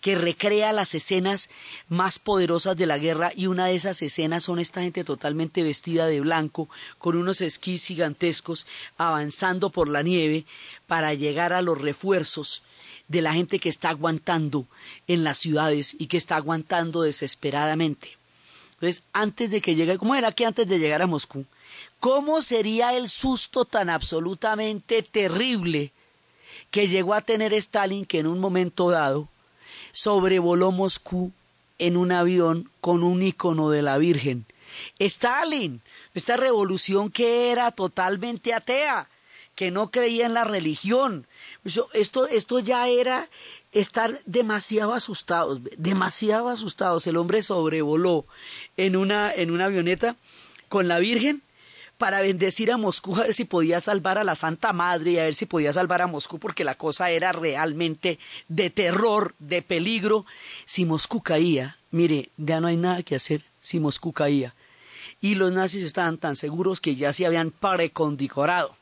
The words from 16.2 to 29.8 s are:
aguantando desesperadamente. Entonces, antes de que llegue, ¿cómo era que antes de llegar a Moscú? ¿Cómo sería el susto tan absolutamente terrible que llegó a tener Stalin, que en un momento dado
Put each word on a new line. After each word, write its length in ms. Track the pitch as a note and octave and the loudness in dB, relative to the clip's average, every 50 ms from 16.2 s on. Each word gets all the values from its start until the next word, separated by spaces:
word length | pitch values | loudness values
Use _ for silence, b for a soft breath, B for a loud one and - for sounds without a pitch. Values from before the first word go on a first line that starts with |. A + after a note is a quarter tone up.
| D#3+ - E3 | 0 0 -2
aguantando 680 | D#3 D3 D3 E3 D#3+ D#3 _ - F3 E3+ E3+ D#3 E3+ E3 | -2 0 0 -2 -4 -2 _ -2 -2 0 0 0 0 0
desesperadamente. 1120 | D#3 C#3+ - - C3+ - - - D3 C3+ C#3+ D3+ D#3 D#3 D#3+ E3 D#3+ D3 - - - - _ _ B B B B B B B B B B | 0 0 -2 -4 -6 -6 -4 -4 -4 -2 0 0 0 0 2 0 0 0 -4 -10 -20 -20 _ _ B B B B B B B B B B
Entonces, 300 | B - F3 F3+ - _ _ _ | B -2 -2 -2 -2 _ _ _
antes 380 | G3 G#3+ G#3+ G3+ - A#3+ A3+ | -2 -2 -2 -2 -2 -4 -2
de 100 | G3 G#3 | 0 0
que 140 | - - E3+ | 0 2 2
llegue, 240 | D#3 E3 E3 F#3 F#3+ | 2 2 2 2 0
¿cómo 160 | G3+ A3 C4+ | 2 0 2
era 180 | C#4 A#3+ A3+ - | 2 2 0 2
que 140 | - A#3+ | 2 0
antes 200 | A3+ - - A#3 | 0 2 0 0
de 120 | F3+ F#3+ F3 | 2 2 2
llegar 240 | D#3 D3+ D3+ D#3 F3+ | 2 2 2 2 2
a 40 | |
Moscú? 380 | F#3 E3 D3 - - - C#3 C3+ _ B B B B B B B B B _ | 2 2 0 -2 -4 -8 -12 -12 _ B B B B B B B B B _
¿Cómo 420 | - A#3+ C4 C#4+ C#4+ D4 D#4 D#4+ D4 | 0 2 2 2 2 2 0 0 0
sería 520 | - B3 A3+ G#3 G#3+ A3 A3+ A#3 A#3+ B3 | 0 0 0 2 2 2 2 2 2 2
el 140 | B3+ B3 A3 | 0 -2 -2
susto 560 | - - - C4+ C4 A3+ - - - C4 A#3+ | -4 -2 0 0 0 0 -2 -2 0 -2 -2
tan 240 | - - A3 G3 F3 | 0 0 -2 0 0
absolutamente 1120 | E3+ D#3+ - - - D#3+ E3 F3 F#3+ E3+ - A3 G#3+ G#3+ A3 G#3+ G#3+ G3+ - - A3+ A3+ - | -2 -2 -2 -2 -2 -2 -2 -2 -4 -2 -2 -2 -2 0 -2 -4 -4 -6 -4 0 0 0 0
terrible 920 | - _ A3 G3+ F#3 E3 F#3 A#3+ C4 B3 G#3+ F3 E3+ D#3+ D3+ C#3+ C#3+ _ B B B B B B B B B B B B B B B | 0 _ 0 0 2 0 0 0 0 0 0 0 0 0 0 -2 -4 _ B B B B B B B B B B B B B B B
que 180 | - G3+ G#3 G3 | 0 0 2 2
llegó 260 | F3 F#3+ F#3 F3 G#3 | 2 2 2 2 0
a 80 | G#3+ G#3 | 0 2
tener 300 | - A3+ A3 A3 A3 G#3 | 0 0 0 2 2 2
Stalin, 500 | G#3+ G3+ - - G#3+ G3+ G3 G3 G3+ G3 | 0 0 0 0 0 0 0 -2 -4 -6
que 140 | - - E3 | -2 -2 0
en 80 | D3+ | 0
un 140 | D#3 E3+ F3+ | 0 0 0
momento 500 | F#3 G3 F3+ F3+ F3+ F3 - - F3+ F3 | 0 0 2 2 0 0 0 2 2 4
dado 380 | F3 E3 D3+ C#3 C3+ D3 D3+ - _ _ _ B B B B B B B | 4 4 2 2 0 0 -4 -6 _ _ _ B B B B B B B